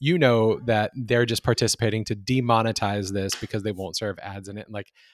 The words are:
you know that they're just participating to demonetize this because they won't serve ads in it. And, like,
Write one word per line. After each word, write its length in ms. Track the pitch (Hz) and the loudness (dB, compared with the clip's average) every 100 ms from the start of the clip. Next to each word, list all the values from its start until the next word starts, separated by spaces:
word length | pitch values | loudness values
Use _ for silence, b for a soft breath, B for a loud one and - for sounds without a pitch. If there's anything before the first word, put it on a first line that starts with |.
you 180 | 139 175 | 0 4
know 400 | 131 117 110 104 120 | 6 6 4 2 2
that 240 | 107 107 | 2 0
they're 300 | - 113 120 | -4 0 2
just 200 | 120 113 | 2 2
participating 600 | - 117 113 - 113 110 107 | 0 2 0 0 0 -2 -4
to 100 | 104 | -6
demonetize 960 | 95 127 120 113 113 104 101 104 95 | 0 0 2 2 2 0 -2 -2 -2
this 200 | 98 95 - | -4 -4 -4
because 260 | 110 110 | -6 -6
they 80 | 104 | -4
won't 260 | 92 92 - | -6 -8 -6
serve 220 | 107 95 | -6 -8
ads 300 | 101 101 95 | -10 -12 -12
in 100 | 101 | -14
it. 80 | 107 | -12
And, 80 | |
like, 180 | 104 - b b | -12 -12 b b